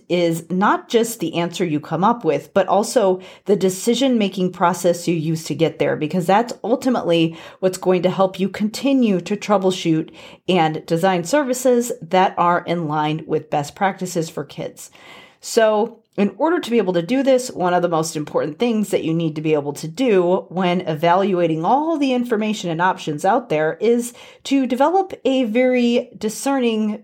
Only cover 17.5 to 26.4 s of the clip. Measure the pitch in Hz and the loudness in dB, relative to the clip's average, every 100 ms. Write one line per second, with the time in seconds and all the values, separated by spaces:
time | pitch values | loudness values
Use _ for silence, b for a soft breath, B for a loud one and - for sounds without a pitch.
17.5 | - 180 180 175 160 160 156 151 165 147 | -4 0 0 0 0 -2 -6 -4 -4 -4
18.5 | 151 240 220 202 180 156 165 165 151 156 | -2 -2 -2 -2 -2 -2 -2 -2 -2 0
19.5 | 151 139 139 160 160 262 190 175 190 196 | 0 -2 -8 -8 -2 2 4 4 0 -2
20.5 | 180 180 180 170 156 170 180 202 175 170 | -2 0 0 -2 0 2 4 2 2 0
21.5 | 160 175 262 320 320 269 247 240 214 214 | 0 2 2 2 0 0 0 0 -2 -2
22.5 | 214 175 160 185 185 - 147 190 247 247 | -4 -4 0 0 0 -4 -2 0 0 0
23.5 | 156 156 160 214 240 240 B B B - | 0 0 0 0 0 -2 B B B -2
24.5 | 277 247 247 294 381 381 - 269 262 233 | 0 2 2 2 2 -2 -2 0 0 2
25.5 | 233 254 247 240 240 - - 214 - | 2 4 4 2 2 -2 -6 -6 -4